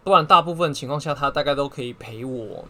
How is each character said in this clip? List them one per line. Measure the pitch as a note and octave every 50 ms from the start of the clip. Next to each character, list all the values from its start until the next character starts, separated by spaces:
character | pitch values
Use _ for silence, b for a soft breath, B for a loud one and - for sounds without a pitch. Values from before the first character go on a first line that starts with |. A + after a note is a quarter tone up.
不 | - F#3+
然 | G3 E3+ D#3
大 | D3+ F#3+ F3
部 | D#3+ F3
分 | E3+ E3 F3 D3+ C3+
情 | - C3+ B2
况 | C#3+ D3+
下 | - D#3 C#3+
它 | - C#3+ C3+
大 | - D3 C#3+
概 | C#3+ C#3+
都 | C#3 C#3+ C#3
可 | - D3
以 | B2 B2
陪 | A2 - - A#2 A2+ A2 B2
我， | C3 B2+ A#2+ A2 G2+ E2 E2 -